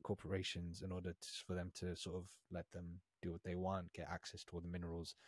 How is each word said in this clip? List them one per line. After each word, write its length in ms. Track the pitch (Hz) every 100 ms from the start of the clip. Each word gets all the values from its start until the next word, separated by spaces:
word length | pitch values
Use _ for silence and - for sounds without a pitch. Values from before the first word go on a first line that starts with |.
corporations 800 | - 101 80 95 92 87 87 85
in 100 | 95
order 220 | 92 90
to, 160 | 85 - - -
for 80 |
them 160 | 90 87
to 200 | - 90 85
sort 200 | - 92
of 140 | 90 - _
let 140 | 87 85
them 280 | - 87 90 - _
do 100 | 90
what 120 | 82
they 100 | 92
want, 380 | 90 92 95 85
get 160 | - 80
access 320 | 90 - 101
to 80 | -
all 60 | 87
the 80 | 87
minerals, 460 | 87 87 85 82 -